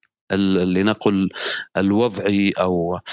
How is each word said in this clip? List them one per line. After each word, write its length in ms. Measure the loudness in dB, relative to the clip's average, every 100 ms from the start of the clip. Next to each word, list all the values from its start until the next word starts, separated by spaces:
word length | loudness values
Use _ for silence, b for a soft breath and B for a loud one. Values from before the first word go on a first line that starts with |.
| _ _ _
ال-، 420 | 0 2 2 0
لنقل 540 | 0 0 0 0 0 0 B B B B -2
الوضعي 760 | 0 2 0 0 0 2 2
أو، 500 | 0 0 0 -2 -6 B